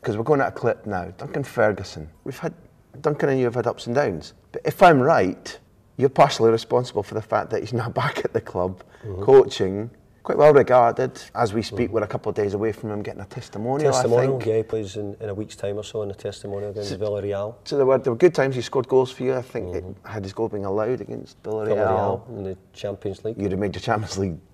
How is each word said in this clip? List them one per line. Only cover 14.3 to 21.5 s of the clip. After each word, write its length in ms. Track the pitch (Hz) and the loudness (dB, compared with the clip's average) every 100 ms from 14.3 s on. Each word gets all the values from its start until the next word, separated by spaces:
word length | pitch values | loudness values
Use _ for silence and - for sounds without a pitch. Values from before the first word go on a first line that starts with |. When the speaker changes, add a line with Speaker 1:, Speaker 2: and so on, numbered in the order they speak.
| 135 | 0
Speaker 1:
I 40 | |
think. 60 | 113 | 0
Speaker 2:
yeah, 120 | 110 | -2
he 60 | |
plays 340 | 110 113 101 107 | -2 -4 -6 -8
in, 180 | 101 101 | -10 -10
in 80 | 110 | -8
a 40 | |
week's 220 | 98 107 - | -8 -10 -10
time 220 | 101 101 | -8 -8
or 60 | |
so 180 | 104 110 | -8 -8
in 100 | 104 | -8
a 20 | |
testimonial 580 | 101 - 101 101 101 104 | -8 -10 -10 -10 -8 -8
against 180 | 101 101 | -8 -8
Speaker 1:
So, 80 | 95 | -6
Speaker 2:
Villarreal. 580 | 104 104 101 98 104 120 | -4 -4 -4 -4 -6 -10
Speaker 1:
so 140 | - 143 | -4 0
there 80 | 131 | 4
were, 120 | 131 | 2
there 140 | 123 | 2
were 60 | 117 | 4
good 180 | 175 156 | 4 4
times 200 | 135 131 | 0 -2
he 40 | |
scored 280 | 110 131 120 | -4 -2 2
goals 200 | 131 127 | 2 2
for 140 | - | -2
you. 120 | 127 131 | -4 -2
I 60 | |
think 320 | 120 123 92 | -4 -8 -6
it, 100 | 90 90 | -8 -8
Speaker 2:
Mm-hmm. 200 | 95 - | -14 -12
Speaker 1:
had 160 | 104 98 | -8 -8
his 80 | |
goal 160 | 95 110 | -4 -4
being 160 | 107 98 | -4 -4
allowed 340 | 101 107 127 | -2 -2 -2
against 420 | 101 113 - - | -6 -12 -14 -14
Villarreal, 340 | - | -8